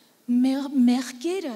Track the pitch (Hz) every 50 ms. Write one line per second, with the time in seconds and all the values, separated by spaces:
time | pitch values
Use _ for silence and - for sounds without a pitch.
0 | _ _ _ _ - - 240 247 254 262 269 285 269 277 294 262 240 247 247 262
1 | 254 - - 247 - 339 370 392 330 277 220